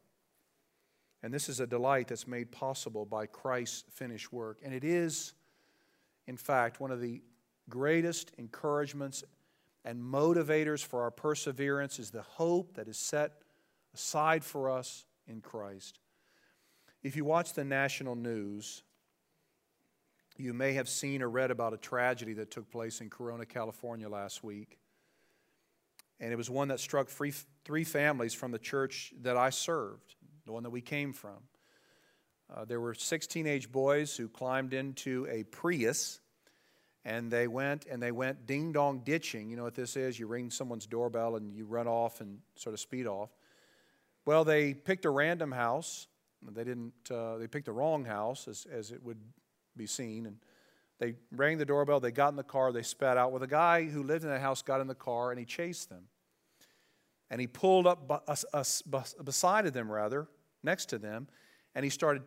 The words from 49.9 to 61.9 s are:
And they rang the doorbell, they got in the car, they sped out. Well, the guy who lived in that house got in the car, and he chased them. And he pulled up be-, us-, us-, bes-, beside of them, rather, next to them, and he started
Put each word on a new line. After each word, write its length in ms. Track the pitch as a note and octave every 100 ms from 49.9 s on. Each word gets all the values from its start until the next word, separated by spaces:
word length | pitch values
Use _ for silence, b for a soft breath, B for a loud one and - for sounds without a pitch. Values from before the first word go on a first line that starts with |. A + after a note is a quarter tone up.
| - A#2+ A2 A2+
And 120 | G#2+ b b b b b _
they 160 | A#2+ A#2+ _
rang 260 | B2 C#3+ D#3+
the 80 | C#3+
doorbell, 360 | C#3+ C#3+ C#3+
they 100 | B2
got 180 | A#2+ C#3+
in 60 | C#3+
the 80 |
car, 300 | C3 C3+ C3
they 100 | A#2+
sped 340 | A2+ - C3+ B2
out. 140 | B2
Well, 80 | C3
the 80 | C3
guy 380 | D3 E3+ E3+ D#3+
who 180 | D3
lived 220 | C3+ D#3+ D#3+
in 40 |
that 120 | C3+
house 200 | C3+ C3+
got 200 | - C3+
in 60 | C3+
the 80 | B2+
car, 360 | - A#2+ B2
and 80 | B2
he 60 | A#2
chased 440 | - E3+ F3 -
them. 140 | F#2 F#2 _ _ _ _ b b b b b b b _
And 100 | B2+
he 80 | B2
pulled 400 | - F#3+ F#3 F3+
up 220 | F3 C3+
be-, 60 | D3 -
us-, 180 | D3 -
us-, 280 | D3+ C3 -
bes-, 340 | - C3+ B2 -
beside 420 | C#3 C3+ F3+ G#3 F#3+
of 60 |
them, 180 | B2+ A2
rather, 380 | G#2+ G#2+ C3+ D#3 _ _ _
next 240 | C#3 F#3+ -
to 80 | A2+
them, 300 | G#2 A2 D3 b b b b C3+
and 100 |
he 40 |
started 340 | C#3